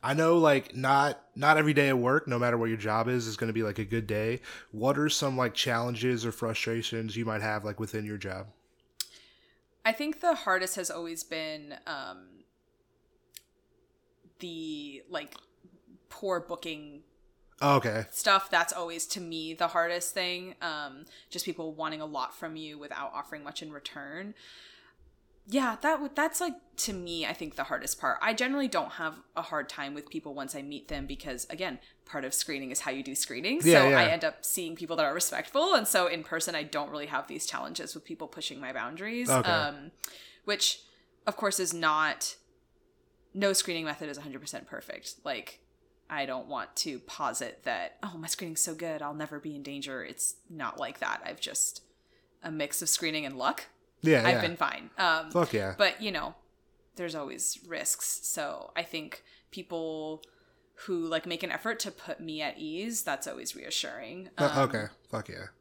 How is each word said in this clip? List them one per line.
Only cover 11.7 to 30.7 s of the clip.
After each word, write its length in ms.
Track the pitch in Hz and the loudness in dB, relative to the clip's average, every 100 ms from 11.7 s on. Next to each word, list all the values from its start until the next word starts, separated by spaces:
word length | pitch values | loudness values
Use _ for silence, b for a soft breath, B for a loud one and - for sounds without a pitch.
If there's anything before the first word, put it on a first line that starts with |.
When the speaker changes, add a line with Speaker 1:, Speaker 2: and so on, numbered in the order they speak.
| 143 - | -14 -8
Speaker 2:
um, 420 | 147 123 92 92 92 _ _ _ _ _ _ _ _ _ - _ _ _ _ _ _ _ _ _ _ | -8 -8 -12 -18 -20 _ _ _ _ _ _ _ _ _ -20 _ _ _ _ _ _ _ _ _ _
the, 640 | 175 165 160 151 147 139 - | -10 -8 -6 -8 -8 -14 -8
like, 260 | 170 147 - _ _ - - _ - _ | -8 -8 -16 _ _ -20 -20 _ -20 _
poor 300 | - 202 175 | -6 -2 -2
booking 640 | 170 175 165 151 147 147 - _ _ _ _ _ | -2 -8 -6 -8 -10 -18 -20 _ _ _ _ _
Speaker 1:
Oh, 140 | 143 139 | 6 6
okay. 280 | 123 107 107 | 4 -2 -4
Speaker 2:
stuff. 380 | - 208 196 - | 0 6 6 6
That's 220 | 175 170 | 2 2
always, 340 | - 170 165 - | -2 -4 -6 -4
to 120 | 208 | -4
me, 320 | 170 165 160 160 | -4 -6 -6 -2
the 120 | 170 | 2
hardest 460 | 175 165 175 175 | 2 2 0 -2
thing. 420 | - 180 180 180 - | -2 -2 -2 -8 -8
Um, 440 | 170 151 143 135 151 B B | -6 -4 -6 -10 -18 B B
just 140 | 180 - | -6 -6
people 280 | 165 160 | -4 -6
wanting 280 | 156 156 156 | -4 -6 -4
a 40 | 156 | -6
lot 300 | 147 127 - | -4 -4 -6
from 200 | 165 160 | -10 -8
you 220 | 156 151 | -12 -12
without 340 | 143 - 139 | -10 -8 -6
offering 300 | - 143 151 | -6 -8 -10
much 180 | 143 151 | -10 -10
in 100 | 156 | -12
return. 640 | 147 - - 143 160 202 - B B B B B B - _ _ _ - | -12 -12 -12 -10 -10 -10 -12 B B B B B B -20 _ _ _ -2
Yeah, 280 | 240 254 220 | 2 2 2
that 120 | 294 | 2
w-, 180 | 311 277 | 2 0
that's, 280 | 285 311 330 | 0 0 0
like, 120 | 349 254 _ - | -4 -4 _ -4
to 160 | - | -4
me, 320 | 190 175 170 156 | -4 -4 -2 -2
I 60 | |
think 220 | 165 160 143 | -2 -6 -4
the 80 | |
hardest 360 | 135 135 - - | -2 -2 -2 -2
part. 180 | 135 - | 0 2
I 120 | 214 | 2
generally 340 | 226 247 277 269 | 2 2 2 2
don't 240 | 180 151 | 2 0
have 220 | - 160 156 - - | -4 -6 -6 -8 -6
a 60 | |
hard 280 | 170 156 143 | -2 -2 -4
time 240 | - 139 | -6 -8
with 160 | 147 147 | -8 -8
people 260 | 160 151 143 | -10 -8 -8
once 200 | 135 151 | -6 -8
I 60 | |
meet 280 | 139 | -8